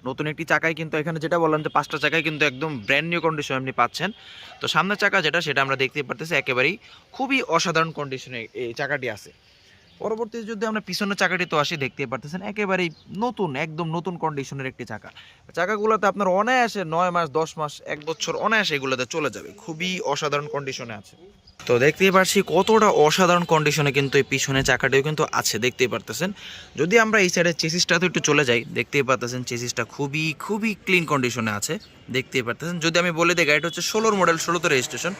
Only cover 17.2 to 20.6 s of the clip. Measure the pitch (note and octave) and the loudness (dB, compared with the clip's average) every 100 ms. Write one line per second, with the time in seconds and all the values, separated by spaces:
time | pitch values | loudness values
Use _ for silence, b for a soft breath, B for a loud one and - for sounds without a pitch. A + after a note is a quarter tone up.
17.2 | E3 C3+ D#3+ - D3+ - - D3+ D3+ D#3+ | 0 0 -2 -4 -8 -8 -10 -8 -6 -6
18.2 | - D#3+ G3+ A3 F3+ D3 C3 C3 B2+ E3 | -4 -2 0 2 2 -2 -2 -2 -2 -2
19.2 | D3 G#2 - G2 - D#3 F3+ F#3 C3 C#3 | -2 -4 -14 -16 -12 -6 -4 -4 -2 -2
20.2 | D3+ C#3+ D3 C#3+ | 0 -2 -2 -6